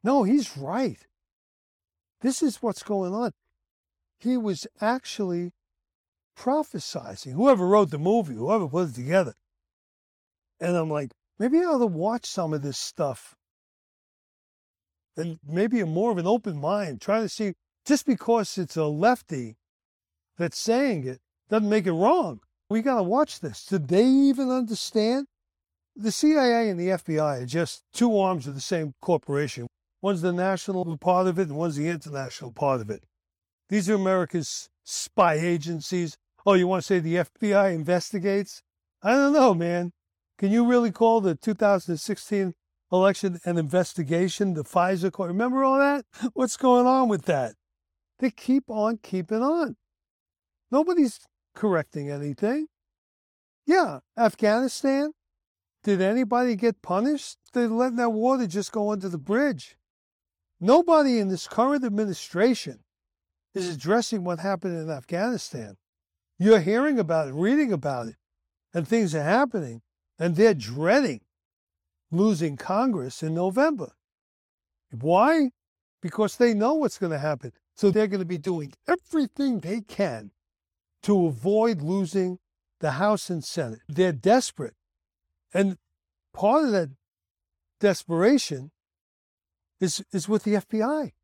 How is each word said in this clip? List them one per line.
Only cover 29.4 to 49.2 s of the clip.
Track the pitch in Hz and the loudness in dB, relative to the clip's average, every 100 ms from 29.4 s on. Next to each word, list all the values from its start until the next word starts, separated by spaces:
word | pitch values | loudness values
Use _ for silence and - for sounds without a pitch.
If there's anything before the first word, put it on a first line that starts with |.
| 147 - 120 _ _ _ | -4 -8 -14 _ _ _
One's | 196 185 | -4 -2
the | 180 | -2
national | 175 185 190 - 185 175 160 | 0 -2 -2 -4 -4 -4 -4
part | 180 180 185 | 2 2 2
of | 175 | 0
it, | 175 | -4
and | 143 | -2
one's | 170 143 | -4 -2
the | 156 | -4
international | 170 156 139 131 - 135 | -4 -8 -10 -10 -12 -16
part | 110 143 131 | -4 0 0
of | 107 | -4
it. | 101 _ _ _ _ _ _ _ | -12 _ _ _ _ _ _ _
These | 208 180 | -2 0
are | |
America's | 208 190 190 170 175 143 - - _ | 0 2 0 0 -4 -6 -10 -14 _
spy | - - - - 175 | -12 -10 -4 4 4
agencies. | 156 175 175 156 165 - 180 165 - _ _ 202 | 4 0 -2 -4 -8 -6 -4 -4 -8 _ _ 4
Oh, | |
you | 190 180 | 4 4
wanna | 185 | 0
say | - 185 | 0 0
the | 160 175 | 0 -2
F | 165 _ | -2 _
B | 214 | 2
I | 202 196 | 4 2
investigates? | 165 151 180 - 202 190 196 190 - _ _ _ _ | 0 0 -2 -2 -4 -2 -2 -4 -14 _ _ _ _
I | 196 | 0
don't | 262 277 | 2 4
know, | 294 262 | 6 6
man. | 175 170 175 175 _ _ _ _ _ | 4 0 -2 -4 _ _ _ _ _
Can | 196 | 0
you | 226 240 | 2 4
really | 247 233 | 4 2
call | - 226 226 | 2 4 4
the | 190 | 2
two | 151 - | -2 -4
thousand | 196 208 196 170 160 | 0 2 2 -2 -6
sixteen | - 202 - 202 190 - _ _ _ | -6 -8 -4 -2 -2 -6 _ _ _
election | 180 190 190 196 175 | 2 4 2 -4 -4
an | 175 170 | -2 -2
investigation, | 151 180 175 - 143 165 185 - 202 | 0 0 -2 -4 -2 0 0 0 -2
the | 160 | -2
fisa | 135 180 180 190 185 | -2 0 0 0 -4
court? | - 175 | -4 -6
Remember | 185 247 262 | -2 -2 0
all | 269 269 | 2 2
that? | 285 285 - - | 2 0 -6 -8
<laughs> | 240 | -8
What's | - 254 - | -2 -4 2
going | 254 247 247 | 4 6 6
on | 262 247 | 4 2
with | 196 - | 0 0
that? | 147 120 - _ _ _ _ _ _ | -2 -2 -8 _ _ _ _ _ _
They | 254 | -4
keep | - - 269 - | -4 0 0 0
on | 214 214 226 | -2 -2 -2
keeping | - 185 | -6 -6